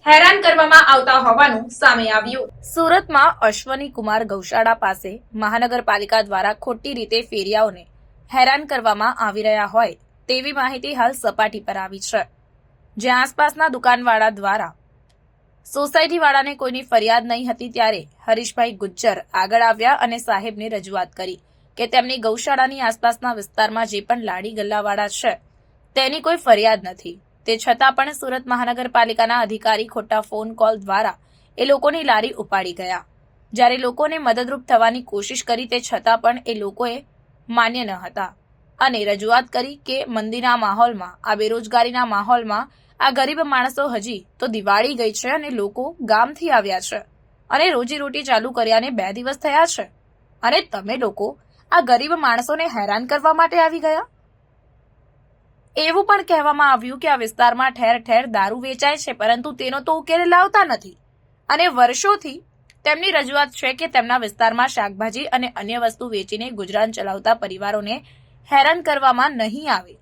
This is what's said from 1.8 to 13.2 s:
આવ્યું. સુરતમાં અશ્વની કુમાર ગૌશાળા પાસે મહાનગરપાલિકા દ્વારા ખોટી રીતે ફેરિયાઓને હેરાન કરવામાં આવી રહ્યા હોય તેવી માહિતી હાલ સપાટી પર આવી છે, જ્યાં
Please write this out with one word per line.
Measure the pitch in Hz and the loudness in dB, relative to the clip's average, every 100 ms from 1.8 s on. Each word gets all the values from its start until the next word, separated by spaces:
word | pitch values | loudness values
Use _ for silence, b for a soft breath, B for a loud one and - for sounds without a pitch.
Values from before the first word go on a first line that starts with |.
| 269 233 220 | 4 4 2
આવ્યું. | 214 220 262 - - - | 0 0 -8 -10 -14 -8
સુરતમાં | 330 330 359 381 294 311 - 220 | -2 2 2 2 4 4 4 0
અશ્વની | 214 262 269 277 | 0 -6 -6 -6
કુમાર | - 214 214 220 | -8 -2 -2 -2
ગૌશાળા | 196 185 226 226 226 | -8 -4 0 2 2
પાસે | 202 190 190 214 _ 214 | -2 -4 -10 -14 _ -4
મહાનગરપાલિકા | 214 233 240 240 226 208 208 220 208 | -2 0 -2 -2 0 -2 0 0 0
દ્વારા | 190 202 214 - | -2 -2 -4 -8
ખોટી | 233 285 240 | -8 -8 -8
રીતે | 220 226 233 | -4 -4 -4
ફેરિયાઓને | 220 190 214 220 180 165 _ _ _ _ | -6 -2 0 0 -2 -20 _ _ _ _
હેરાન | 262 254 277 294 | 2 4 2 -2
કરવામાં | 269 226 208 226 262 220 | -2 0 0 -2 0 -4
આવી | 202 214 | 0 0
રહ્યા | 214 202 220 | 0 2 0
હોય | 214 - _ _ - | 0 -4 _ _ -6
તેવી | 254 277 285 | -4 -4 -2
માહિતી | 254 269 269 269 | -4 -4 -8 0
હાલ | 240 269 | -2 0
સપાટી | 220 - 214 214 202 | -4 -2 -2 -4 -10
પર | 196 | -8
આવી | 190 190 - | -10 -12 -6
છે, | 214 - _ _ _ _ _ _ - | -4 -6 _ _ _ _ _ _ -6
જ્યાં | 247 247 | 0 0